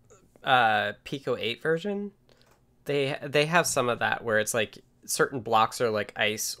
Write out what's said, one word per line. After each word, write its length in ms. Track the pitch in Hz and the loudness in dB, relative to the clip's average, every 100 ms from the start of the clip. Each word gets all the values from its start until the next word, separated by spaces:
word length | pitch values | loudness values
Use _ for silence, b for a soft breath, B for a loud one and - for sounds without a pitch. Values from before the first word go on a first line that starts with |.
| _ - _ _ | _ -20 _ _
uh, 480 | 139 127 113 107 104 98 | 2 4 6 2 0 -6
Pico 300 | - 143 139 110 | -10 -8 -4 -4
eight 260 | 104 120 | -4 -4
version, 500 | 160 165 202 202 202 - _ b b b _ _ | -2 -2 -2 -6 -8 -12 _ b b b _ _
they, 320 | - 143 135 147 | -4 -2 -2 -4
they 240 | 143 147 151 | -2 0 2
have 200 | 175 156 | 2 2
some 220 | 139 123 | 0 0
of 120 | 113 | 0
that 220 | 107 113 | -2 -2
where 160 | 117 107 | 0 0
it's 140 | 107 | 2
like 260 | 120 104 - _ _ - | 0 -2 -6 _ _ -6
certain 340 | - 165 135 | -2 -2 -2
blocks 400 | 113 110 113 - | 0 2 2 2
are 100 | 120 | 0
like 220 | 107 101 | 0 -4
ice 400 | - 107 107 - - | -2 -2 -2 -6 -6